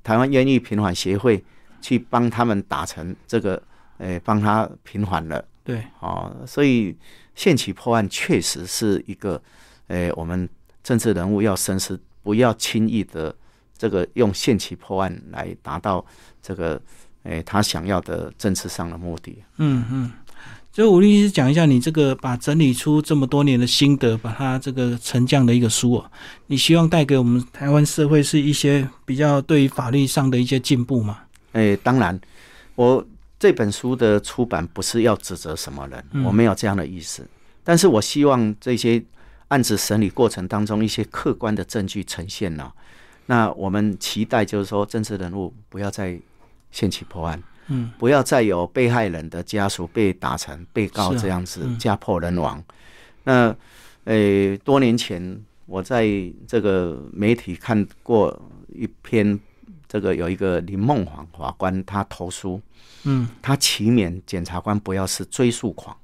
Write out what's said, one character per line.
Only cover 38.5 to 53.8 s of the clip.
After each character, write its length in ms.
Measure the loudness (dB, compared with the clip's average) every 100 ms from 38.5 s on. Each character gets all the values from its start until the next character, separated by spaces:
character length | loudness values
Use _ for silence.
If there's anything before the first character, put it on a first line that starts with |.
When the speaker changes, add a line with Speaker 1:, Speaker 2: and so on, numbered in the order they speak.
| -2
Speaker 1:
这 160 | -4 0
些 260 | 2 0 -2 -14 -20 -20 -2
案 140 | 0
子 160 | 0 -2
审 200 | 0 0
理 120 | 0
过 180 | 2 0
程 180 | 0 -6
当 200 | -4 -2
中 180 | -2
一 20 | -2
些 160 | -4
客 280 | -6 -4 -4
观 220 | -2 -2
的 100 | -4
证 220 | -4 -6 -6
据 180 | -8
呈 240 | -10 -10 -12
现 260 | -8 -8
了， 160 | -8 -12 -18 -20 -20 -20 _
那 260 | -2 0 0
我 180 | -2 -4
们 260 | 0 0 -2
期 280 | -6 -6 -2
待 180 | 0
就 140 | 0 -2
是 80 | -2
说 180 | -2
政 180 | -2 -4
治 140 | -6 -6
人 160 | -8
物 220 | -8 -10 -12 -16
不 80 | -10
要 120 | -8
再 300 | -6 -8 -10 -16 _ _ _ _
限 200 | -4 -4
期 120 | -4 -10
破 180 | -8 -8
案， 160 | -8 -14 -18 -6
Speaker 2:
嗯。 220 | -6 -6 -2
Speaker 1:
不 100 | 2
要 140 | 2
再 200 | 2 2
有 240 | 2 0 -2
被 220 | 0 0
害 200 | 2 0
人 200 | -4 -8
的 140 | -10
家 260 | -6 -4 -4
属 180 | -4 -6
被 240 | -2 0
打 240 | -2 -6 -6
成 280 | -8 -14 -8
被 160 | -6 -4
告 260 | -2 -2
这 140 | -2 -2
样 160 | -4
子， 160 | -6 -8
Speaker 2:
是 60 | -8
啊， 40 |
嗯。 80 | -4
Speaker 1:
家 180 | -2 -2
破 220 | -2 -4
人 180 | -2 -2
亡。 260 | -4 -6 -14 _ -20 -20 -20 _
那， 300 | 2 4 4 0 -10 -20